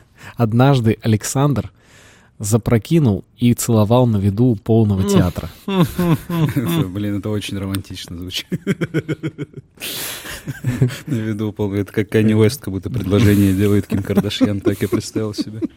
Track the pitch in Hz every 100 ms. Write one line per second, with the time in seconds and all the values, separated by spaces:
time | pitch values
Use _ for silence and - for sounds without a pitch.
0 | _ _ - - 117 117 135 131 113 -
1 | 117 107 - 135 147 110 - _ _ -
2 | - _ _ - 104 113 - 117 - 165
3 | 131 92 - - 120 117 - 110 104 123
4 | 123 104 98 98 127 101 - 113 104 95
5 | 202 196 87 - 80 - - 190 151 -
6 | 175 156 - 170 147 143 123 165 92 98
7 | 104 101 107 104 - 98 98 98 - 92
8 | - 87 92 - - 175 196 - 165 156
9 | - 156 160 - 147 131 - - - -
10 | - - - - - - 123 123 127 -
11 | - 117 110 104 107 101 104 101 98 -
12 | 104 113 107 107 107 - - 95 - 123
13 | 92 104 101 101 98 95 104 101 - 101
14 | 98 98 101 - 240 101 110 101 104 107
15 | - - 107 - - 110 -